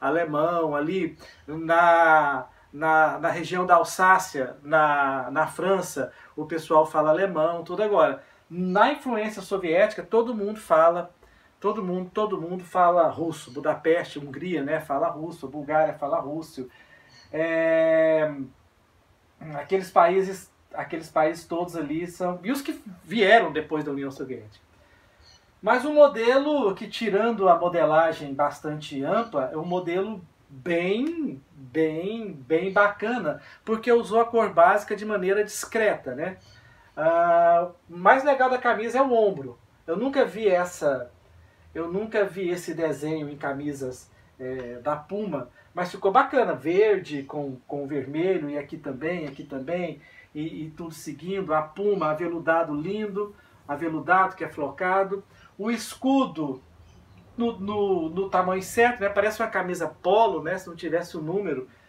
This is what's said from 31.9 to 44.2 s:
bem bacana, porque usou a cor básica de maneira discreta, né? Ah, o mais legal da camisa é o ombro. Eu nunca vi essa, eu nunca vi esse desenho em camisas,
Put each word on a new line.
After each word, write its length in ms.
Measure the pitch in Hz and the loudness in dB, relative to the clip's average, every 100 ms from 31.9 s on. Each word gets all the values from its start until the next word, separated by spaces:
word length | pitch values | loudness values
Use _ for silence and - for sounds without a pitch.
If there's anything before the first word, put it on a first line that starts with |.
| 156 190 226 208 | -2 -6 -8 -10
bem 400 | 147 123 160 190 | -12 -2 -2 2
bacana, 680 | 196 202 - 214 247 156 135 - - | 2 2 0 -4 -4 -4 -6 -12 -14
porque 260 | - 220 240 | -6 -2 2
usou 300 | 233 180 226 | 2 4 2
a 40 | |
cor 260 | 233 233 208 | 2 2 2
básica 440 | 160 175 208 - | 6 6 6 0
de 120 | 202 214 | -6 -4
maneira 360 | 202 185 202 | -2 0 0
discreta, 720 | 208 - - 220 214 - 135 | 0 -6 -4 0 0 0 -6
né? 220 | 131 180 190 - - - _ _ - | -6 -8 -8 -18 -20 -20 _ _ -2
Ah, 720 | 160 170 170 170 170 170 175 - - | 2 4 4 6 6 4 2 -6 -18
o 80 | 175 | 2
mais 260 | 190 262 | 6 6
legal 280 | 285 269 262 | 4 4 2
da 80 | 247 | 2
camisa 400 | 247 202 226 247 | 0 0 0 0
é 40 | |
o 100 | 269 | 2
ombro. 460 | 233 208 147 127 - _ _ - | 4 2 0 -8 -16 _ _ -6
Eu 100 | 180 | -4
nunca 280 | 269 277 | -2 0
vi 240 | 208 190 208 | 0 0 2
essa, 640 | 180 180 - 151 131 123 _ _ _ _ _ _ | 2 0 -2 -2 -2 -6 _ _ _ _ _ _
eu 160 | 156 170 | -10 -6
nunca 340 | 185 220 220 | -6 -2 -2
vi 260 | 196 180 175 | -2 -2 -4
esse 240 | 175 - | -4 -6
desenho 560 | 156 160 143 151 156 147 | -2 -2 -2 -4 -6 -6
em 60 | 139 | -8
camisas, 760 | 143 139 147 135 127 127 - _ | -8 -6 -8 -6 -8 -10 -18 _